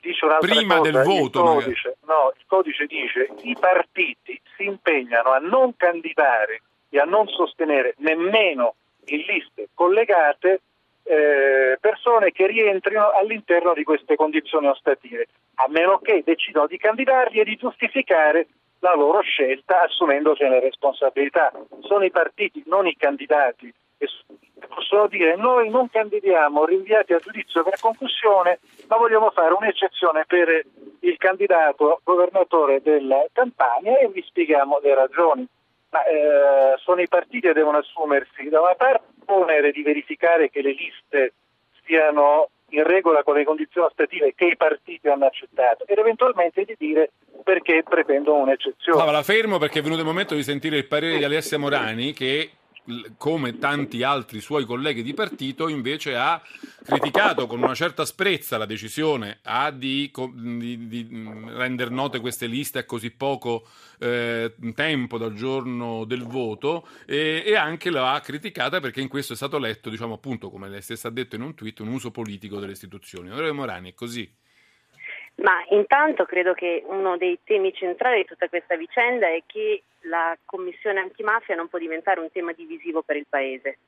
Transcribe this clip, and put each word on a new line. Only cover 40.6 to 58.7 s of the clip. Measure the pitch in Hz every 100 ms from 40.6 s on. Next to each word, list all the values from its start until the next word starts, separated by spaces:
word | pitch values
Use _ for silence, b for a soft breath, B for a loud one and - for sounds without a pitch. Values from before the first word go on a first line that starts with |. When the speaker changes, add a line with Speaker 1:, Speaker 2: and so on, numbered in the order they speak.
Speaker 1:
le | 139
liste | 135 - - _ 143 131 _ _ _ _ _
siano | - 160 156 147 143 147 151 _ _
in | 151
regola | 156 185 180 151
con | 143
le | 147
condizioni | 147 156 156 175 165
ostative | - - 185 220 -
che | 175
i | 165
partiti | 156 151 - 165 151
hanno | 139 139
accettato | - 131 - 123 113 -
ed | 202
eventualmente | 220 226 254 208 175 -
di | 202 -
dire | 156 156 156 _ _ -
perché | - 180 170 160
pretendono | 160 170 156 139 147 151
un'eccezione. | 135 135 - - - 156
Speaker 2:
No, |
ma | 156
la | 151
fermo | 143 214 220 185
perché | 147 156
è |
venuto | 147 160
il | 160
momento | 170 196 151
di |
sentire | 139 143 156 151
il | 135
parere | 151 165
Speaker 1:
Sì. | 160
Speaker 2:
di |
Alessia | 143 156 151 151
Morani, | 143 139 113 113 131
che | 147 131 143 160 _ _ - -
l-, | 117 113 113
come | 147 160 127 117
tanti | 143 147 143 117
altri | 127 143 110 110
suoi | - 147
colleghi | 117 120 147 120
di | 117
partito, | 147 214 - 135 131 160
invece | 151 123 151 147 120
ha | 135 165 B B B B
criticato | - - 147 135 208 160 123
con | 120
una | 127
certa | 127 170 -
asprezza | 156 - 190 170 - 117
la |
decisione | 107